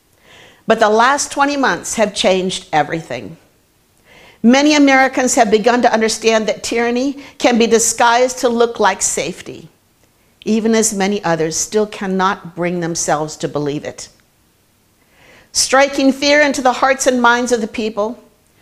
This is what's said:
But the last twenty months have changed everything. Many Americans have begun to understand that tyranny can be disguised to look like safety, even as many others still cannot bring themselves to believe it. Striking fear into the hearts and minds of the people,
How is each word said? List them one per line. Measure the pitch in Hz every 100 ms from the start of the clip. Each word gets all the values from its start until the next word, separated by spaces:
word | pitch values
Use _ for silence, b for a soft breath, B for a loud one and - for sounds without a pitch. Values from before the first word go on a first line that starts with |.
| _ b b b b b -
But | 226
the | 208
last | 214 233 285 -
twenty | - 277 285
months | 254 175 - -
have | 208 -
changed | 208 185 185 180 -
everything. | 151 147 165 160 123 98 165 _ _ _ _ _ _ b b b b
Many | 226 262 294 302
Americans | 285 269 262 262 254 262
have | 226
begun | 214 214 240
to | 240
understand | 226 220 220 220 226 214
that | 196
tyranny | - 233 233 240 269 269 B B
can | 277 233
be | 226
disguised | 220 226 - 240 233 254 254
to | 254
look | 233 233 233
like | 202 202
safety, | - - 151 185 - 131 160 _ _ _ _ _ _ _ -
even | 220 220
as | 220 220
many | 196 190 202 170
others | 165 160 160
still | - 214 208
cannot | - 196 190 185 208 175 165
bring | 175 175
themselves | 165 170 - 151 151 -
to | 160
believe | 143 147 147
it. | - - - _ _ _ _ _ _ _ _ _ b b b b b
Striking | - - 262 277 277 269
fear | 269 285 294
into | 294 277
the | 254
hearts | 240 269 262 294
and | 254
minds | 240 240 240
of | 240
the | 220
people, | - 220 208 214 240 _ _ _ b